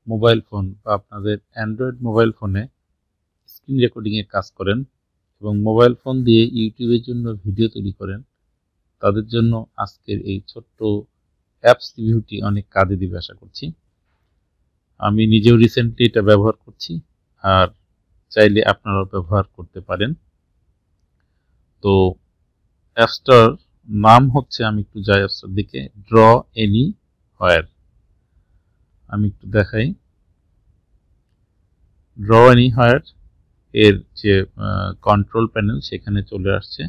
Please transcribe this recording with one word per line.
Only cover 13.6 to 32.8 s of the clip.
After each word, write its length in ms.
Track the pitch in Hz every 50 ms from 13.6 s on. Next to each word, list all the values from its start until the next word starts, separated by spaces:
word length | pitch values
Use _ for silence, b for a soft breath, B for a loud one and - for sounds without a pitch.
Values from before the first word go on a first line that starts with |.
| 143 156 160 _ _ _ _ _ _ _ _ _ _ _ _ _ _ _ _ _ _ _ _ _ _ _ _
আমি 300 | - 107 104 104 107 113
নিজেও 280 | 110 110 110 104 117 117
recently 480 | 110 117 113 - 123 117 113 113 - 120
এটা 160 | 113 - 113
ব্যবহার 320 | 98 107 107 98 104 110 - _ _
করছি, 340 | - - _ - - 170 160 - _ _ _ _ _ _ _ -
আর 240 | 98 95 95 92 - _ _ _ _ _ _ _ _ _ _ _ _
চাইলে 340 | - 110 107 104 101 110 110
আপনারাও 420 | 104 101 _ - 107 98 98 95
ব্যবহার 380 | 95 - 95 85 82 104 98 95 _ _
করতে 260 | - 87 - _ 92
পারেন। 340 | 87 - 92 90 104 131 160 _ _ _ _ _ _ _ _ _ _ _ _ _ _ _ _ _ _ _ _ _ _ _ _ _ _ _ _ _ _ _ _ _ -
তো 300 | 101 98 95 92 92 87 _ _ _ _ _ _ _ _ _ _ _ _ _ _ _ -
অ্যাপসটার 540 | 117 117 - - - - 135 127 117 113 117 151 - _ _ _ _ _ -
নাম 400 | 107 104 104 110 113 123 139 131
হচ্ছে, 340 | 123 143 123 _ - - 113
আমি 160 | 110 107 104
একটু 200 | 101 _ _ 107
যাই 160 | 95 104 101
অ্যাপসটার 380 | 98 98 95 - - - 98 95
দিকে, 240 | 104 101 - - 65 69 - _ 104 -
Draw 260 | - 113 113 110 113 117 123 - _ - 113 110
Anywhere। 1000 | 101 101 117 139 196 208 _ _ _ _ _ _ _ _ - 92 90 85 82 82 - _ _ _ _ _ _ _ _ _ _ _ _ _ _ _ _ _ _ _ _ _ _ _ _ _ _ _
আমি 200 | - - 104 104
একটু 240 | 101 - _ - 95
দেখাই, 420 | 107 107 95 - 117 110 120 160 202 _ _ _ _ _ _ _ _ _ _ _ _ _ _ _ _ _ _ _ _ _ _ _ _ _ _ _ _ _ _ _ _ _ _ _ _ _ _ _ _ _ _ _ _ -
Draw 260 | 98 104 110 113 120 127 123
Anywhere 480 | 120 123 127 110 127